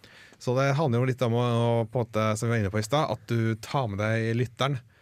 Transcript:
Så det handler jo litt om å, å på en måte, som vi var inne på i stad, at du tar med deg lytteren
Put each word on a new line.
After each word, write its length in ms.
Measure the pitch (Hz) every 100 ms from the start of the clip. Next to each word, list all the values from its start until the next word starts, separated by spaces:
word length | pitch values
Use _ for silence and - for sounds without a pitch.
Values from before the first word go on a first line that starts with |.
| - - - -
Så 160 | -
det 160 | 123 139 135
handler 240 | 165 117
jo 80 | 131
litt 160 | 123 123
om 80 |
å, 80 | 117
å 280 | 120 117 117 117 113
på 80 | 127
en 80 | 113
måte, 240 | 110 110 107
som 80 | 117
vi 80 |
var 80 | 117
inne 80 | 98
på 60 | 107
i 80 | 107
stad, 240 | 143 151
at 160 | 107 -
du 300 | 117 113 110
tar 320 | - 147 120
med 80 | 98
deg 320 | 107 113 113 113
lytteren 400 | 123 - 131 135 - _